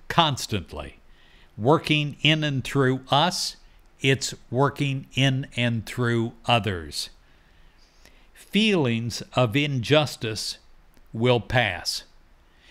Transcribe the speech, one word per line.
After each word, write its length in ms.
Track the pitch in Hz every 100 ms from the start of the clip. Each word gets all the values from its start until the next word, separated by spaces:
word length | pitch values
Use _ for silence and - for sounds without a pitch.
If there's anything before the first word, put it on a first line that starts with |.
| -
constantly 880 | - 160 127 - 104 78 - 71 - - - _ - - -
working 600 | 107 156 - 151 147 -
in 200 | 151 156
and 220 | 151 135
through 380 | - 139 131 131 -
us. 420 | 135 170 180 - - - - _ _
It's 340 | 135 131 - - -
working 560 | 117 139 - 143 135 131
in 320 | - 135 131 143
and 320 | - 120 117 101
through 460 | - 120 117 117 - -
others. 640 | 120 107 90 76 - - - _ _ _ _ - _ _ _ - - _
Feelings 880 | - - 196 220 190 131 117 117 - -
of 200 | - 127
injustice 1040 | 120 147 135 104 151 147 - 113 110 - - - - - - -
will 260 | 113 123 123
pass, 600 | - 127 110 87 - - - - _ _ _ _ _